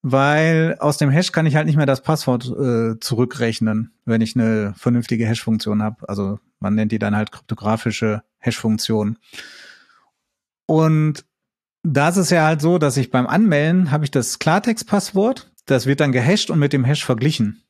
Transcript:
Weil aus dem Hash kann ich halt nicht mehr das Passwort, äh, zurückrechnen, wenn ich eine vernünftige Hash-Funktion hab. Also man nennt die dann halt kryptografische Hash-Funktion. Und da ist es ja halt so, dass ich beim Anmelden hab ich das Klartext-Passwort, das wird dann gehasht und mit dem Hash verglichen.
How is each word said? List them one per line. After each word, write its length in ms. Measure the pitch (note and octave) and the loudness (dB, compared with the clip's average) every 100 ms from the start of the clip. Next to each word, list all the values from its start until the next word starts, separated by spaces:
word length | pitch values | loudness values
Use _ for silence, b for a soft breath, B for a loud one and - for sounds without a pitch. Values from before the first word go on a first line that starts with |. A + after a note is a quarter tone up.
Weil 720 | C3 C3 C#3 D3+ D#3+ D#3+ D#3+ - | 0 2 4 2 2 2 0 0
aus 180 | D3 D3 | -2 0
dem 140 | C#3+ | 2
Hash 200 | C#3+ F#3 | 2 0
kann 140 | - D#3+ | 0 0
ich 100 | D3+ | 0
halt 120 | D#3 | 2
nicht 80 | D3+ | 2
mehr 100 | C#3 | 2
das 160 | C3 | 0
Passwort, 440 | - D#3 - B2 B2 | 0 -2 0 -2 -4
äh, 500 | - C3 A#2 A2+ A2+ | -4 -2 0 -2 -4
zurückrechnen, 920 | - A2+ B2 - A#2 A2+ A2 G#2+ A2+ _ - | -4 -2 -2 -2 -4 0 -2 -2 -6 _ -2
wenn 160 | A2+ | 0
ich 140 | A2+ B2+ | 0 0
eine 380 | A2+ A2 G2+ G2+ | 0 0 -2 -4
vernünftige 520 | - A#2+ A2+ A2+ A2+ | 0 0 0 -2 -2
Hash-Funktion 560 | A2+ - G#2+ - G#2 | -2 -2 -4 -2 -2
hab. 260 | G#2+ A2 - | -4 -8 -10
Also 300 | G2 G2 G#2 _ _ | -6 -4 -6 _ _
man 140 | G#2 | -4
nennt 180 | G#2+ G#2+ | -2 -2
die 60 | A2 | -2
dann 160 | G2+ G#2 | -2 -2
halt 160 | G#2+ | -4
kryptografische 920 | - - A2 G#2 A2 A#2 G#2+ A2 G#2+ _ _ | -10 -12 -6 -2 -2 -2 -2 -4 -4 _ _
Hash-Funktion. 800 | - - A2+ G#2+ - A2 G#2 A2+ B B B B B B B B B _ _ _ _ _ - | -6 -2 -2 -2 -2 -2 -2 -6 B B B B B B B B B _ _ _ _ _ -2
Und 600 | D#3 D#3+ D#3 D#3 D3 _ _ _ _ _ _ | 2 4 2 0 -4 _ _ _ _ _ _
da 260 | E3+ C3+ D3+ | -2 2 2
ist 80 | F#3 | 2
es 140 | F3 | 2
ja 140 | F3 D#3 | 4 4
halt 160 | D#3+ | 2
so, 180 | D#3 F3 | 2 2
dass 180 | D3+ C3 | 2 0
ich 140 | B2+ | 0
beim 160 | B2+ B2 | 0 0
Anmelden 640 | D#3+ A3 D3 D#3 F3+ F3 | 2 4 2 2 2 2
hab 120 | D3+ | 0
ich 60 | D3 | 0
das 300 | C#3+ A2+ - | -2 -2 -2
Klartext-Passwort, 1120 | - F3+ A#3+ A3 - G#3 - F#3+ G#3+ C4+ - _ - | 0 0 0 -4 -2 -2 -2 -2 0 -2 -12 _ -2
das 180 | C3+ B2 | 0 0
wird 140 | C#3 | 0
dann 120 | D3 | 2
gehasht 380 | B2+ A#2+ G#3+ - | 2 2 0 0
und 80 | F3 | 0
mit 160 | C#3+ | 2
dem 100 | C#3+ | 2
Hash 220 | B2+ D3 - | 0 -2 -2
verglichen. 560 | A#2 C#3 - G#2 - _ | 0 0 0 -4 -4 _